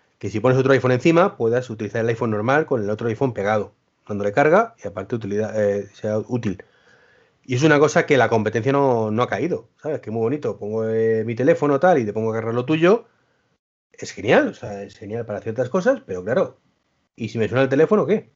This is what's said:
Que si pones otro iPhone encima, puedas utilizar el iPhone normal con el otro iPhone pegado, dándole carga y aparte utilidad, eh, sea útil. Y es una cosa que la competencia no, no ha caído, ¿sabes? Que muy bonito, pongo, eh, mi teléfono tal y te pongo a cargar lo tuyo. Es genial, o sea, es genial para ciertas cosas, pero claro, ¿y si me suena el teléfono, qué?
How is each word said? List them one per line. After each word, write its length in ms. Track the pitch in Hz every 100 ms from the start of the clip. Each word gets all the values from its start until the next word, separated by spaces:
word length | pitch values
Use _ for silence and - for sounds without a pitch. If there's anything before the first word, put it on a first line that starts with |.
| _ _
Que 120 | 104
si 100 | 104
pones 180 | 127 131
otro 140 | 131
iPhone 200 | 131 127
encima, 440 | 123 170 165 196 202
puedas 320 | 113 123 127
utilizar 320 | 110 104 117
el 60 | 117
iPhone 220 | 117 117
normal 360 | 104 113 147 160
con 160 | 131
el 80 | 101
otro 180 | 107 117
iPhone 240 | 110 135
pegado, 380 | 107 98 107 98 _ _ _ -
dándole 240 | 101 101
carga 420 | 101 151 185 233 -
y 60 | 95
aparte 280 | 92 98 120
utilidad, 440 | 101 104 107 107
eh, 280 | 104 101 101
sea 240 | - 107 107
útil. 440 | 104 120 110 92 - _ _ _ _ _ _ _
Y 120 | - 123
es 60 |
una 140 | 156 147
cosa 260 | 151 175 156
que 100 | 135
la 120 | 110
competencia 440 | 113 107 113 120
no, 380 | 139 139 117 107
no 120 | 110
ha 60 | 123
caído, 400 | 101 160 151 - _
¿sabes? 180 | 147 139
Que 100 | 110
muy 120 | 113
bonito, 360 | 113 147 123 95
pongo, 300 | 104 110 110
eh, 360 | 113 113 110
mi 100 | 110
teléfono 460 | 117 135 165 147 139
tal 180 | 180 156
y 60 |
te 80 | 107
pongo 180 | 107 110
a 40 |
cargar 200 | 113 113
lo 100 | 120
tuyo. 420 | 127 160 170 233 - _ _ _ _ _ _ _ _
Es 200 | - -
genial, 360 | - 104 202 269
o 60 |
sea, 280 | - 110 101
es 140 | 104 -
genial 300 | 104 113 110
para 140 | 101
ciertas 280 | 113 113 127
cosas, 320 | 190 202 269 -
pero 180 | 92
claro, 360 | 92 180 - - _ _ _ _ _ -
¿y 120 | 113
si 100 | 117
me 100 | 104
suena 140 | 123
el 40 | 131
teléfono, 380 | 135 156 214 143
qué? 260 | 214 -